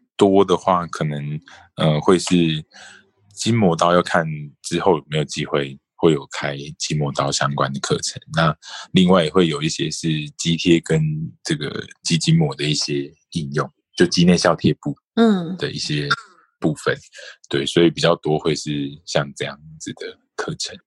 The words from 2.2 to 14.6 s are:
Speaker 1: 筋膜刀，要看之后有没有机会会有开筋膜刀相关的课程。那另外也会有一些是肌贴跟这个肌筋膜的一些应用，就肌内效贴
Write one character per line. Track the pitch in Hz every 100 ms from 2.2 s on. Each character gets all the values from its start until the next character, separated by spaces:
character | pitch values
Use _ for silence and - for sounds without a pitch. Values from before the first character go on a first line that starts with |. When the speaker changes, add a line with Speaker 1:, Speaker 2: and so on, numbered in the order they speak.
| - 90 82 78 - - - - _ _ _
Speaker 1:
筋 | - -
膜 | 117 98 82
刀， | 85
要 | 87
看 | 85 90 82 76 73 -
之 | - 87
后 | 90 80
有 | -
没 | 76
有 |
机 | 71 -
会 | 73 73 69 69 _ -
会 | 85
有 | 73 -
开 | - 71 71 71 76
筋 | - 78
膜 | 71
刀 | 69 69
相 | 71 69
关 | 71 67
的 | 69
课 | - -
程。 | - - -
那 | 78 80 76 - - -
另 | 92 90
外 | 92
也 | 80
会 | 92 87
有 | 73
一 | 78
些 | - 78
是 | - 82 78 73 -
肌 | 87 82
贴 | 85 85
跟 | - 80 78 78 80 -
这 | -
个 | 78 71 - - -
肌 | - 165
筋 | 165 165
膜 | 151
的 | -
一 | 73
些 | 71 - 71 71 - _
应 | 90 71
用， | 73 - _ _
就 | - 87
肌 | -
内 | 87 87
效 | 90
贴 | 80